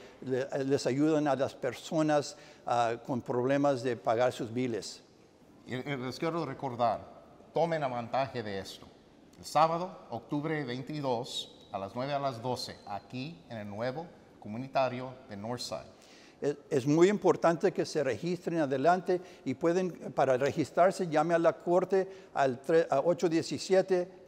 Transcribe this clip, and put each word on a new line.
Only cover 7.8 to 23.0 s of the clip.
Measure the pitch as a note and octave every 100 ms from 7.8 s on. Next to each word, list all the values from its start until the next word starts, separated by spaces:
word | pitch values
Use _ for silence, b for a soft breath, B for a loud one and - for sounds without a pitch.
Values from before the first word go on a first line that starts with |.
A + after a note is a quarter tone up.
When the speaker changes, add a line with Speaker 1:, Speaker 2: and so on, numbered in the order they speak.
Speaker 2:
avantaje | C#3 A#2+ A#2 B2+ C3+ B2
de | G#2+ G2
esto. | F2+ - - - - - - -
El |
sábado, | F2+ D3 D#3+ E3 F#3 F3+ -
octubre | A#2 - D3 D#3 D#3
veintidós, | C3 B2+ C3 D3+ C3+ A#2 A#2+ - - - -
a | G2+
las | G2
nueve | A2+ C3+
a | C#3+
las | C#3 A#2+
doce, | B2+ A#2 - - -
aquí | G2+ - B2+ C#3+ E3+ -
en | A2+
el | G#2
nuevo | G2+ B2 C3+ E3+ - - -
comunitario | G#2+ A2 C3+ C3+ B2+ B2 B2+ B2 -
de | G2+
Northside. | G#2+ B2 - C#2 - B B B B B
Speaker 1:
Es, | C#3+ D3 -
es | C#3 C3
muy | D#3 F3+
importante | G#3 F#3 - E3 E3 F#3+
que | F3+ D#3+
se | D#3
registren | C3+ G#2+ E3 F3 F#3+ E3
adelante | C#3 C3+ D3 F3+ F3+ F3+ B B
y | C#3 B2+
pueden, | E3 F3 F#3 - -
para | C#3 C3+ B2+
registrarse, | C#3 D#3+ C#3+ - F#3 F3+ F3+
llame | D3+ D#3+
a | E3+
la | E3
corte | D#3 F3+ F3+ F3+ F#3+ F#3 - -
al | - C#3 B2
tre-, | - E3 E3+
a | C3+